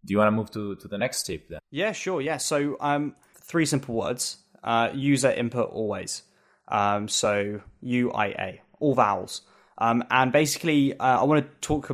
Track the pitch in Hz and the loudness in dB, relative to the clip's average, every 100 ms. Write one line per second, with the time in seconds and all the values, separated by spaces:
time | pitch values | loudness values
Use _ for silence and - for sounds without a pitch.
0 | - 98 107 110 104 110 104 95 - 101 | -2 2 4 2 -2 -6 -8 -10 -10 -6
1 | 123 - - 82 _ 82 _ 139 208 202 | -4 -4 -6 -8 _ -16 _ -4 -4 -4
2 | - 180 139 151 - 147 143 139 143 147 | -6 -4 -4 -4 -2 -2 -2 -2 -2 -2
3 | 147 - _ _ - 170 156 139 135 113 | -2 -8 _ _ -4 0 2 0 -2 -4
4 | 90 120 - - _ _ - 117 117 139 | -2 -4 -6 -8 _ _ -2 2 2 0
5 | 139 135 131 - 117 123 110 - 110 98 | 2 4 4 2 -2 -2 -2 -2 -4 -4
6 | - - _ _ _ _ - 107 101 101 | -6 -12 _ _ _ _ -4 0 2 0
7 | 107 - 110 104 101 104 - _ 127 123 | -2 0 2 2 0 -6 -12 _ -2 0
8 | 123 - 104 - 95 92 _ _ 147 135 | 0 0 -2 -2 -8 -10 _ _ 0 4
9 | 107 95 92 - _ _ _ - 113 117 | 4 2 -4 -12 _ _ _ -2 2 2
10 | - 127 131 143 156 - 170 151 139 - | 2 2 4 4 2 0 0 2 2 0
11 | 131 123 131 151 143 - - 151 - | 2 2 4 2 0 -10 -4 -4 -4